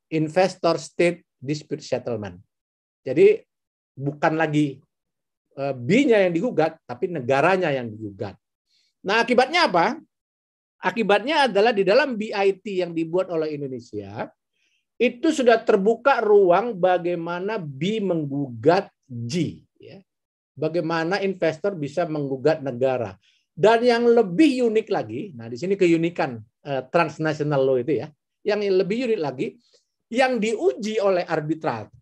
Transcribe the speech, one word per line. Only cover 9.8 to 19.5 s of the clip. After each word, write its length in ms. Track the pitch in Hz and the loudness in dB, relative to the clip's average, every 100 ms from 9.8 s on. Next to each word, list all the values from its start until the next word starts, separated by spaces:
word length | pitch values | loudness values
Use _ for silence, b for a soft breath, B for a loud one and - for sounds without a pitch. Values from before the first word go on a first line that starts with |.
| 185 320 - _ _ _ _ _ _ _ | 2 -2 -12 _ _ _ _ _ _ _
Akibatnya 680 | 190 196 190 202 233 311 269 | -4 -2 2 2 2 0 2
adalah 260 | 196 226 202 | 2 2 2
di 80 | |
dalam 320 | 185 233 294 220 | 2 2 2 -2
B 160 | 220 | -6
I 240 | 208 196 190 | -2 0 -2
T 240 | 214 185 | -4 -4
yang 160 | 170 165 | -4 -4
dibuat 320 | 165 175 190 | -4 -2 -2
oleh 240 | 165 156 | -4 -4
Indonesia, 800 | 147 139 127 - 104 98 107 - _ _ _ _ _ _ - | -6 -8 -10 -12 -12 -10 -10 -12 _ _ _ _ _ _ -2
itu 320 | 247 247 330 | -2 0 -2
sudah 320 | 285 240 226 | 2 4 4
terbuka 640 | 233 214 190 226 277 240 | 4 2 2 2 2 2
ruang 480 | 208 208 185 175 240 | 4 6 6 4 2
bagaimana 880 | 190 180 180 175 175 170 175 196 220 | 0 2 2 0 -4 -6 -6 -6 -8
B 400 | 151 135 175 220 | -8 -6 -4 -4
menggugat 880 | 196 170 143 139 135 117 131 180 196 _ | -2 -2 -4 -4 -6 -2 2 2 0 _
G, 560 | - 120 117 175 135 | -16 -10 -6 -4 -4